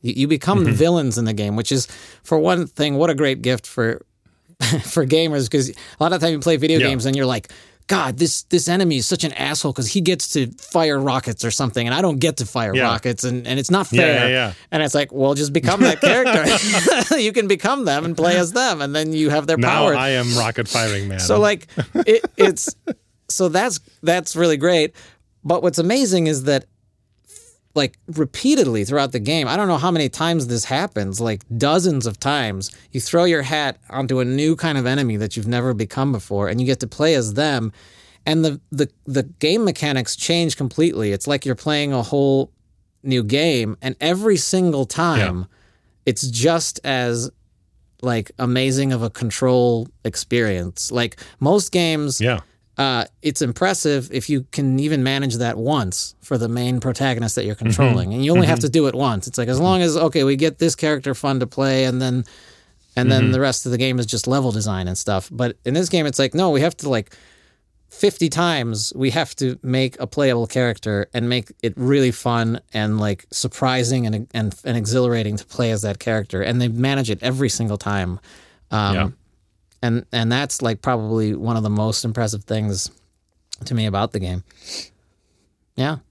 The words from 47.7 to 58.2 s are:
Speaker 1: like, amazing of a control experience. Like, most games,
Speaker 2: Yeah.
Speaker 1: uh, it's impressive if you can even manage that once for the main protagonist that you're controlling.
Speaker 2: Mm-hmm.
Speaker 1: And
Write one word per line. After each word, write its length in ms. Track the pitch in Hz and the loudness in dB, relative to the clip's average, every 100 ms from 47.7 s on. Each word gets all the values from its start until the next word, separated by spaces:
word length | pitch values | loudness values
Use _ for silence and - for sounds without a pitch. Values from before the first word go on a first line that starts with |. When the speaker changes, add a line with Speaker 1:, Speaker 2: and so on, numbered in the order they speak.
| _ _ _ | _ _ _
Speaker 1:
like, 280 | 123 120 104 - | -2 -2 -4 -4
amazing 540 | 127 123 131 131 135 | -2 0 0 0 0
of 100 | 123 | 0
a 80 | 117 | -2
control 800 | - 120 - 131 127 123 117 117 _ | -4 -6 0 2 4 4 2 -4 _
experience. 880 | 113 - - 120 110 92 87 - - | -8 -8 -2 0 0 -2 -4 -8 -6
Like, 260 | 120 117 - - - | -2 -2 -4 -20 -4
most 320 | 135 202 185 | 2 2 2
games, 480 | 180 170 156 147 131 | 0 0 0 -2 -2
Speaker 2:
Yeah. 200 | 117 117 - _ _ - | 0 -2 -6 _ _ -4
Speaker 1:
uh, 280 | 135 123 - _ | -2 0 -4 _
it's 180 | 151 139 | -6 -2
impressive 680 | 131 117 185 185 156 139 127 | -4 0 -2 0 0 0 -2
if 160 | 131 - | -6 -2
you 180 | 143 131 | -4 -2
can 260 | - 139 131 | -2 0 0
even 220 | 147 151 | 0 0
manage 320 | 131 139 139 113 | 0 0 -2 -2
that 200 | 120 113 | -2 -2
once 580 | 117 151 98 90 - - | -2 0 -2 -4 -8 -12
for 140 | - 127 | -4 -2
the 100 | 117 | -2
main 320 | 117 123 123 | -2 -2 -2
protagonist 540 | 131 123 135 120 113 - | -2 -2 -2 0 -2 -2
that 80 | 101 | -4
you're 80 | |
controlling. 540 | 104 113 95 135 120 92 | -4 -2 2 4 4 0
Speaker 2:
Mm-hmm. 80 | |
Speaker 1:
And 80 | 113 | -2